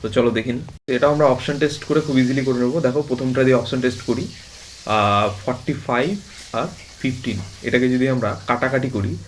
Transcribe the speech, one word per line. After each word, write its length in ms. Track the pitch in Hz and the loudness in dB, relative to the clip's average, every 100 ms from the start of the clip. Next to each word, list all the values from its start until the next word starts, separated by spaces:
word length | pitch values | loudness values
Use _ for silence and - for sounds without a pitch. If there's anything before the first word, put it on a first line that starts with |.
তো 60 | 113 | 0
চলো 220 | 131 120 | 2 2
দেখে 220 | 110 120 | 0 -2
নিই। 420 | 123 156 - - | -6 -8 -14 -4
এটা 140 | 123 143 | 2 2
আমরা 180 | 147 147 | 4 4
অপশন 320 | 123 - 147 | 4 -2 0
টেস্ট 260 | 151 147 | 0 -2
করে 160 | - 151 | 0 0
খুব 180 | 147 131 | 4 4
ইজিলি 260 | 127 135 | 4 2
করে 140 | 131 123 | 0 2
নেবো। 220 | 123 160 | 2 2
দেখো, 220 | 131 139 | 2 0
প্রথমটা 420 | 147 123 131 127 | 0 -2 0 2
দিয়ে 120 | 131 127 | 4 4
অপশন 240 | 120 131 | 2 0
টেস্ট 220 | 123 104 | 0 -2
করি, 260 | - 120 - - - - - - - | -2 -2 -2 -10 -20 -20 -20 -12 0
আহ, 480 | 107 101 101 104 98 - | 2 4 4 2 -2 -6
ফর্টি 260 | 127 - | -4 -4
ফাইভ 440 | 131 - 123 147 202 - - - 113 | -6 -2 0 0 -2 -8 -18 -8 -6
আর 100 | 160 - - - | -6 -8 -18 -6
ফিফটিন, 400 | 131 127 123 101 95 - | -4 -4 -4 -6 -8 -10
এটাকে 260 | 123 123 127 | 0 2 2
যদি 200 | 127 131 | 2 2
আমরা 320 | 127 107 - - | 0 -2 -4 -4
কাটাকাটি 440 | 123 131 131 127 | -2 0 0 0
করি 260 | 110 98 170 | -2 -2 -4